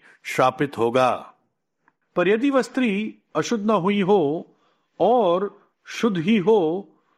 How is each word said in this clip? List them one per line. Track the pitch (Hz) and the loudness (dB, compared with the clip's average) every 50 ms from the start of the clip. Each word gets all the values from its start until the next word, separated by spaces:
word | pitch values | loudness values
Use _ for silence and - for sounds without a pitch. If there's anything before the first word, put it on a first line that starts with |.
| _ - - _ - | _ -20 -20 _ -14
श्रापित | - - - 135 131 127 - 151 139 - - | -6 -2 2 2 2 2 0 -4 -4 -2 -2
होगा। | 117 117 117 131 127 123 107 85 78 - - _ _ _ _ _ _ _ _ _ _ _ _ _ _ _ - | -2 0 2 2 2 2 0 -2 -8 -14 -20 _ _ _ _ _ _ _ _ _ _ _ _ _ _ _ -4
पर | 180 175 180 | -2 0 2
यदि | 208 226 240 285 | 0 0 0 0
वह | 269 262 240 | 0 0 -2
स्त्री | - - 262 254 233 190 196 220 214 - _ _ _ - | -2 -2 -2 -2 0 0 -2 -4 -8 -10 _ _ _ -6
अशुद्ध | 156 156 - 240 220 202 | -6 -4 -2 -4 -4 0
न | 214 | 0
हुई | 220 196 160 196 208 202 | 0 0 0 0 0 0
हो | 196 170 208 202 156 139 151 175 202 - _ _ _ _ _ _ _ _ _ - | 2 2 2 2 2 0 -2 -4 -8 -12 _ _ _ _ _ _ _ _ _ -2
और | 165 196 240 254 214 175 170 185 202 202 - - _ _ _ _ _ | 0 2 2 2 2 2 0 0 -2 -6 -10 -12 _ _ _ _ _
शुद्ध | - - - - 233 196 175 | -16 -6 -2 -2 -2 0 0
ही | 151 185 233 | 0 0 0
हो, | 214 165 196 226 214 170 156 165 190 202 - _ _ _ _ _ | 2 2 2 2 2 2 0 -2 -4 -8 -12 _ _ _ _ _